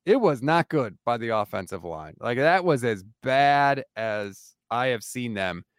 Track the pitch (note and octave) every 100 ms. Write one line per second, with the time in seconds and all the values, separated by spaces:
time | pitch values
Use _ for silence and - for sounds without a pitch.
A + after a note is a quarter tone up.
0 | F3+ B3+ G3 B2+ C#3 E3+ - D#3 A2+ -
1 | - A#2+ A2+ A2 G#2 G2 F2+ F#2+ E2+ D#2
2 | D#2 - A2+ B2 D3+ F#3 F3 C3+ A#2+ G#2
3 | G2+ _ C3 C3+ C#3+ C#3+ C#3+ C3+ - A2
4 | A2 G#2+ G2+ F#2+ - _ - A#2 B2+ A#2
5 | - B2+ A#2+ G#2 F#2 F2 -